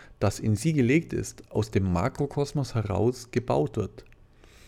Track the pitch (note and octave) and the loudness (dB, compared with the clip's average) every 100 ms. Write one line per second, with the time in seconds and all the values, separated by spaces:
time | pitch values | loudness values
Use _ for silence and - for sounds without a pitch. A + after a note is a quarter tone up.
0 | - - G#2 - A2+ G#2 E3 D3+ A#2 D#3 | -18 -2 0 0 0 2 2 2 4 4
1 | E3 - G#2 - - - G#2+ G#2 F#2+ F2 | 2 -6 -6 -10 -6 -4 0 0 2 2
2 | A#2 - C#3+ C#3+ C#3 D3 C3 A2+ G#2 F#2 | 0 -2 -4 -2 -2 -2 -2 -2 -2 2
3 | A2+ B2 - A#2+ A2+ C3 D3 A2+ G2 - | 2 0 -4 -4 0 0 0 -2 -6 -8
4 | - - - - - - | -20 -20 -20 -20 -20 -20